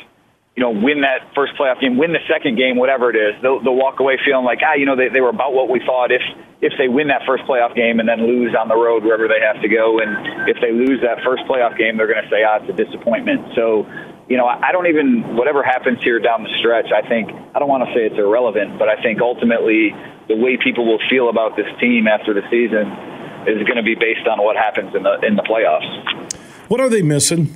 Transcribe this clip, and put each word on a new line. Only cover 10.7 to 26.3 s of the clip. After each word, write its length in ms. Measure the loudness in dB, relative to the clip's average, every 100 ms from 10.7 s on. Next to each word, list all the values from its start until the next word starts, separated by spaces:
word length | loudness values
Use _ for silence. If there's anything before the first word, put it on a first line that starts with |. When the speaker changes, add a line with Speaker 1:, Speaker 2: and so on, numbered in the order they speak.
Speaker 1:
lose 300 | 0 0 0
that 220 | 0 0
first 200 | -2 -2
playoff 340 | -2 0 0 0
game, 200 | -2 0
they're 100 | 0
gonna 220 | 0 0
say, 140 | 2
ah, 160 | 2 2
it's 80 | -2
a 40 |
disappointment. 800 | -4 -6 -4 -2 -2 -2 -4 -4
So, 320 | -2 0 0 -2 -10 -18 -20 -4
you 80 | 0
know, 80 | 0
I, 240 | 0 0
I 20 |
don't 160 | 0 2
even, 480 | 2 2 2 0 0
whatever 260 | 2 2
happens 400 | 0 0 0 0
here 160 | 0 2
down 240 | 2 0
the 80 | -4 -2
stretch, 320 | 0 0 2
I 160 | -2 0
think, 240 | -4 -4 -12 -8
I 60 | -4
don't 100 | 0
wanna 220 | 0 0
say 120 | 0 0
it's 120 | 0
irrelevant, 640 | 2 2 2 0 -4 -2
but 80 | 0
I 140 | 0
think 200 | -2 0
ultimately 720 | 0 0 0 2 2 2 2 -2 -16 -20 -4
the 60 | 0
way 200 | 2 0
people 300 | -2 0 0
will 180 | 0 0
feel 200 | 2 2
about 280 | 0 -2 -2
this 100 | -6 -2
team 280 | 0 2 2
after 260 | 0 0
the 100 | -2 0
season 420 | 0 2 0 -2 -6 -14 -14 -16 -6 -2
is 180 | 0 0
gonna 180 | 0
be 120 | -2 0
based 320 | -2 0 -2
on 160 | 0
what 140 | 0 2
happens 360 | 0 -2 -4
in 100 | -2
the, 180 | 0 0 0
in 120 | 0
the 60 |
playoffs. 840 | 0 0 2 0 -2 -8 -8 -8 -10